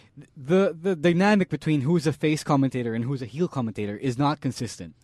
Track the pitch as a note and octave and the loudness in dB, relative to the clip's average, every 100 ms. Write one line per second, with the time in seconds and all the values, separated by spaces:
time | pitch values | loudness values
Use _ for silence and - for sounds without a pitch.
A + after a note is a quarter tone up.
0 | _ - - - C3 F#3+ G3 D#3+ F3+ F3 | _ -20 -20 -12 0 2 2 0 -4 0
1 | F3 E3+ G3+ G#3+ F#3 D3 D#3 D3+ C3 F3 | 2 4 4 4 2 -2 0 0 2 2
2 | D3 C3+ D#3 D#3 - C#3+ C3+ B2+ A#2 A2+ | 0 0 0 0 2 2 2 0 -2 -2
3 | B2 C#3 A#2+ C3+ F3 C#3 A#2 G#2+ G#2 G#2 | -4 -4 -6 -4 -4 -2 -4 -4 -6 -4
4 | C3+ A#2+ C#3+ D3 C3+ - A#2 - E2 - | -4 0 0 0 -4 -4 -8 -8 -14 -16